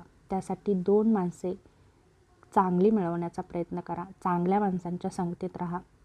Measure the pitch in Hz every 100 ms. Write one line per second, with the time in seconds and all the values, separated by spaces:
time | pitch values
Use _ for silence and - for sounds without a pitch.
0 | - _ - 190 - 185 - 190 175 208
1 | 220 214 180 - 185 190 - _ _ _
2 | _ _ _ _ - 208 185 180 202 220
3 | 170 170 170 - 180 175 170 175 - 170
4 | 185 - 185 175 175 202 202 180 175 175
5 | 190 - 175 175 185 - 175 180 - _